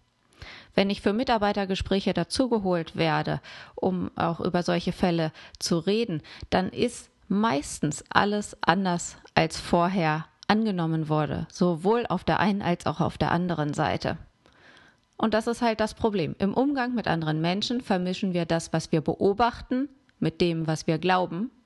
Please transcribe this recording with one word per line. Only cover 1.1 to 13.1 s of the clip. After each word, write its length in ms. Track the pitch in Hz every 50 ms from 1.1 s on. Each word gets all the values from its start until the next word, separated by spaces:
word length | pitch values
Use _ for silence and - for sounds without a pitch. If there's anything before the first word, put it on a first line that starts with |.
| 202
Mitarbeitergespräche 1040 | 220 269 - 240 220 208 202 202 208 196 185 190 - - - 196 196 - 196 180
dazugeholt 800 | 175 170 - - - 269 240 240 220 196 185 180 170 165 - -
werde, 460 | 185 165 160 151 151 156 151 151 147 - - - - - - -
um 340 | - - 185 185 180 180 - -
auch 240 | - 165 165 170 -
über 240 | - 180 170 175 170
solche 280 | - 175 170 - 185
Fälle 400 | 175 - - 180 170 170 160 156 - - - - - -
zu 180 | - - 185
reden, 460 | 165 160 190 202 220 233 226 170 147 - - - - - -
dann 200 | - 185 185 -
ist 420 | - - 240 240 - - - - _ _ _ -
meistens 720 | 190 202 214 226 262 285 294 - - - - 147 156 - - -
alles 480 | - 160 190 202 208 208 208 - - -
anders 560 | - - 170 196 196 185 175 175 - - - - - - _
als 260 | 160 160 160 - -
vorher 640 | - - - 170 170 175 185 202 165 156 151 160 160 - _ _ -
angenommen 640 | - 202 214 226 220 196 175 165 160 160 160 156 151
wurde, 380 | 156 151 151 143 135 - 165 -
sowohl 560 | - - 180 180 175 151 170 202 226 240 233
auf 160 | - 165 185 -
der 160 | - 165 -
einen 220 | - 202 196 202
als 240 | - 170 175 - -
auch 160 | - 151 -
auf 160 | 165 -